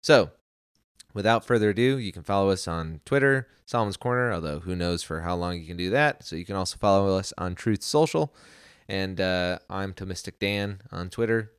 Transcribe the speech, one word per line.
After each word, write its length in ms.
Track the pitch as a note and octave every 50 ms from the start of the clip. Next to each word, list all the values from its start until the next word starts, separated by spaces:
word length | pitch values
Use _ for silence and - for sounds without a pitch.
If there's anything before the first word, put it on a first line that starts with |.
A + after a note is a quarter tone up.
So, 280 | - - D#3 B2 F#2 D2+ _ _ _ _ _ _ _ _ _ _ _ _ _ _ - _
without 320 | _ G#2 G2 A2 A#2 A2 -
further 240 | - B2 A2+ G#2+ G#2+
ado, 300 | G2 G#2+ A#2+ C3 C3+ C3+
you 140 | A#2 F#2+
can 100 | - -
follow 260 | D#2+ - G2+ G2 G2 G2
us 180 | F#2+ F#2 -
on 360 | F2 E2 E2 D#2+ D#2+ D#2+ D#2 _
Twitter, 420 | - C#3 C#3 C3+ C#3 C3+ C3+ B2 _ _ _ _
Solomon's 320 | - - A#2+ A2 G2+ F#2+ -
Corner, 340 | - B2 B2 B2 B2 A#2+
although 280 | G2+ E2+ D#2+ D#2 D2 D2+
who 140 | E2+ F#2 F2+
knows 280 | F2 F2 F2 F2 E2+
for 180 | - - D#2+ E2
how 160 | E2 E2+ F2+
long 240 | F2 F2 F2+ F2+ E2+
you 60 | D#2+
can 100 | D#2+ F2
do 140 | F2 F2+ F#2
that. 340 | G#2+ C#3 D3+ D3 - - -
So 100 | - D#2+
you 120 | E2 F2
can 100 | - G2+
also 220 | F#2+ F#2+ - - -
follow 400 | - G#2 G2 G2 G2 G2 F#2+ F#2+
us 160 | F#2+ - -
on 180 | - F2+ F2+ F2+
Truth 280 | - - A#2 G#2+ -
Social. 520 | - - - D3+ D#3+ D#3 - D#3+ D#3 C#3 _ - - - - - - - - _ _ -
And, 320 | F#2+ F#2+ F#2+ F#2+ F#2 F2+
uh, 380 | F#2+ F#2 F#2 F2+ F2+ F2+ F2+ - _ -
I'm 240 | F#2+ F#2+ G2 G2
Thomistic 460 | F2+ - F#2+ F#2 F2+ - - F#2 - _
Dan 400 | G2+ G2 G2+ G2+ G2+ G2+ G2+ G2 - -
on 200 | F#2 F2 F2 F#2
Twitter. 420 | - - A#2 A2 A2+ A2+ G#2+ G#2+ _